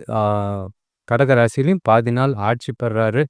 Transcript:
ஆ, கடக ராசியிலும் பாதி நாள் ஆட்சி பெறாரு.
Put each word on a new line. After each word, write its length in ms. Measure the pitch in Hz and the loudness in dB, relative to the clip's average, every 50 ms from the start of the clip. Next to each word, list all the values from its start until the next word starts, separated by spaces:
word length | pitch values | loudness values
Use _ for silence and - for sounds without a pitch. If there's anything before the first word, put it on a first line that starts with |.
| - - | -4 -6
ஆ, 120 | 110 110 107 104 104 104 101 101 101 98 95 95 - _ _ _ _ _ _ - | -2 0 0 0 0 -2 -2 -4 -6 -6 -8 -12 -16 _ _ _ _ _ _ -2
கடக 280 | 117 117 139 131 135 | 0 0 2 4 4
ராசியிலும் 460 | 120 117 113 - - 135 160 196 175 | 4 4 2 2 0 0 0 0 0
பாதி 300 | - 113 110 117 113 120 | 2 2 2 2 2 0
நாள் 220 | 120 123 131 139 131 | 0 0 0 -2 -2
ஆட்சி 400 | 104 101 107 120 120 - - 113 | -2 -2 -2 -2 -4 -6 -12 -10
பெறாரு. 500 | - 120 117 110 110 113 110 107 131 151 - | -6 -6 -4 -2 0 0 0 0 -2 -4 -4